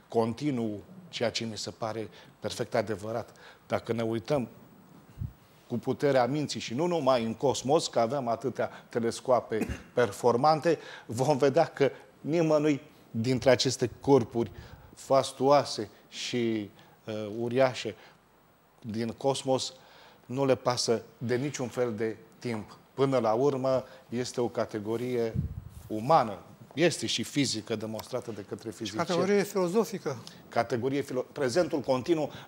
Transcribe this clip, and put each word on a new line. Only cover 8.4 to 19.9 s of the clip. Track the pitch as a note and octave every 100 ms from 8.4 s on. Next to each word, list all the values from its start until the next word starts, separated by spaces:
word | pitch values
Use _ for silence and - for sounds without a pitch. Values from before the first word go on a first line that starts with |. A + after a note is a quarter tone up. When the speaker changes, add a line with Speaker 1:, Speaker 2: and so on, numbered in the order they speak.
| C3+ A2+ A2 - -
Speaker 1:
teleskoape | B2 A#2 - - A#2+ - A2 - -
<coughs> | -
performante, | - A#2+ - B2 A#2 D3+ D#3 E3 D3+ - - -
vom | A2+ C3 C#3
vedea | C#3+ C3+ D3+
că | - C3+ - - -
nimănui | C#3 E3 D#3+ D3+ D3+ C#3 - - -
dintre | A#2 A2+ C3 C3+
aceste | B2 C3+ A#2+ B2 -
corpuri | - C#3 A2 A#2 A2+ - - - - -
fastuoase | - C3+ A#2+ - C3 C#3+ A#2+ - G#2 - -
și, | - - B2 A2+ A2 G2 - - - -
eh, | G#2+ G#2+ A2
uriașe | A#2 B2 C3+ A#2 A2+ G2 - - _ _ _ _ _ _
din | A#2+ G#2+ A#2 G#2
cosmos | C#3 C3 C3+ C3 - - -